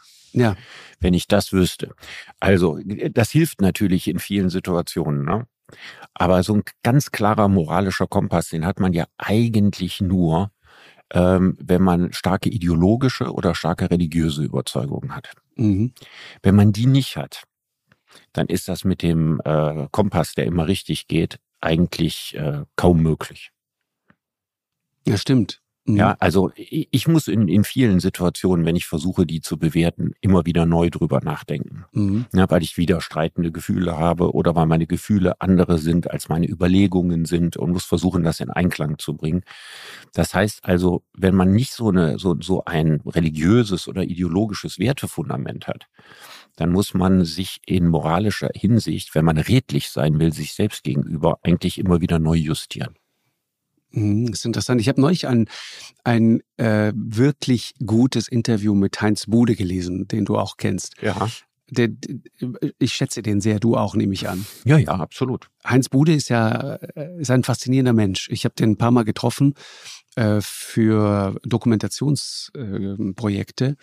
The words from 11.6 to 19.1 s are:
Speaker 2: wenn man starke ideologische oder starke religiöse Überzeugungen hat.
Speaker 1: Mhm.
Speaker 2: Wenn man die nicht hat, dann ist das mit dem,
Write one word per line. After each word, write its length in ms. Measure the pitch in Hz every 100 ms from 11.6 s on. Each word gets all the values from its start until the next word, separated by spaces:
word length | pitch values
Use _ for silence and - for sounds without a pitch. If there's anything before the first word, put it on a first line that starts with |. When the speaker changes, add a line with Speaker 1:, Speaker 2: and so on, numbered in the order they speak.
Speaker 2:
wenn 200 | 67 90
man 320 | 92 87 87
starke 360 | - 87 95 -
ideologische 840 | 113 87 82 92 120 131 - 127
oder 220 | - 95
starke 340 | 82 80 90 92
religiöse 540 | 87 82 82 80 73
Überzeugungen 720 | 71 67 - 64 65 - 131
hat. 140 | - - - _
Speaker 1:
Mhm. 380 | - 107 95 123 - - - - -
Speaker 2:
Wenn 140 | 98 101
man 160 | 104
die 140 | 101 127
nicht 300 | 135 - -
hat, 280 | 67 - - _ _ _ _ _ _ - _
dann 160 | - -
ist 180 | 92 -
das 160 | 87
mit 180 | 95 87
dem, 380 | 85